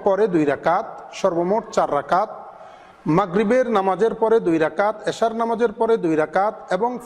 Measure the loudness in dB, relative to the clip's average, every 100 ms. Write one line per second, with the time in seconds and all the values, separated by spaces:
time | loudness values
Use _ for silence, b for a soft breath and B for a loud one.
0 | 0 2 2 2 2 2 0 0 -2 -12
1 | -16 -2 0 0 0 0 -2 -2 0 -2
2 | 0 0 0 -6 -16 B B B B B
3 | 0 0 2 0 2 2 2 2 2 2
4 | 0 2 2 2 2 2 0 0 -2 -2
5 | -6 -2 -2 0 -2 0 -2 0 0 2
6 | 2 0 2 0 0 -2 -4 -2 -2 -4